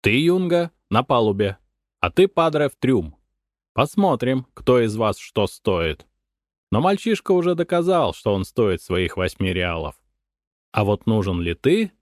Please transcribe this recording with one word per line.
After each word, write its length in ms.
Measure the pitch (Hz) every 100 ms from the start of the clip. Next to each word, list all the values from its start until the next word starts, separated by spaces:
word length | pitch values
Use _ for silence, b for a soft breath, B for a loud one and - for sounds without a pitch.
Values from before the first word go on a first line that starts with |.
Ты, 180 | 104 117
Юнга, 500 | 160 185 180 175 170 _ _
на 120 | 110
палубе, 560 | 127 127 107 101 101 98 _ _ _ _
а 100 | 87
ты, 160 | - 190
Падре, 400 | - 165 151 147
в 80 | -
трюм. 400 | 127 123 78 - _ _ _ _ _
Посмотрим, 760 | - 139 - 196 127 123 131 127
кто 280 | - - 127
из 160 | 113 107
вас 200 | 110 95
что 300 | - - 98
стоит. 580 | - - 92 82 76 - _ _ _ _ _ _
Но 100 | 104
мальчишка 500 | 175 202 226 214 -
уже 240 | 185 175 170
доказал, 580 | 170 175 175 180 120
что 200 | - -
он 100 | 98
стоит 380 | 90 - 107 87
своих 340 | - 90 90 -
восьми 380 | 90 - 95
реалов. 420 | 90 87 82 73 - _ _ _ _ _ _ _
А 100 | -
вот 220 | 104 104 -
нужен 340 | 110 98 87
ли 140 | 85
ты 400 | 85 131 196 214 _